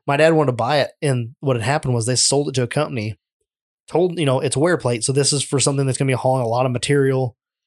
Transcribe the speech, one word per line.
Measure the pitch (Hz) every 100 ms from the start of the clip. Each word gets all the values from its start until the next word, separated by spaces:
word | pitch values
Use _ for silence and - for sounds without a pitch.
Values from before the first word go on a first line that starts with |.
| -
my | 139
dad | 160
wanted | 160 143
to | 120
buy | 113 147
it, | 127 -
and | 151 123 117 135
what | 139 123
had |
happened | 107 151 139
was | 120 113
they | 127
sold | - 139 147
it | 131
to |
a | 120
company, | - 151 139 107 101 _ _ _ _ _ _ _
told, | 151 180 165
you | 139
know, | 127
it's | 139 131
wear | 160 160
plate, | - 120
so | -
this | 135 135
is | 143
for | - 143
something | 123 139 135
that's | 127
gonna | 135
be |
hauling | 127 131 131
a | 120
lot | 117 131
of |
material, | 123 - 143 139 131 127 - _ _